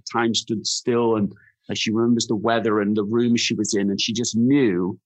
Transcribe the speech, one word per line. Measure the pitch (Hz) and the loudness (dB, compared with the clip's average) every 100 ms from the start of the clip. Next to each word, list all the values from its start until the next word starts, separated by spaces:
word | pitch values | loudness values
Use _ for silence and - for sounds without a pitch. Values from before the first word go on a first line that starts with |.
| - | -6
time | 117 117 | 0 0
stood | 107 - 107 - | 0 -4 -6 -4
still, | - - 120 117 110 | -4 -2 0 2 0
and, | 101 - _ _ - | -2 -6 _ _ -10
like, | 104 | -4
she | 117 | -2
remembers | 107 117 117 110 | 0 2 2 0
the | 110 | -2
weather | 113 117 107 107 | 0 0 2 2
and | 101 107 | 2 0
the | |
room | 104 117 120 117 | 0 0 2 2
she | - | 0
was | 107 104 | -2 -2
in, | 104 98 | 0 0
and | 98 | -2
she | - | -2
just | 110 117 110 | -4 -2 0
knew | 123 143 123 90 92 - | 2 4 2 0 -2 -6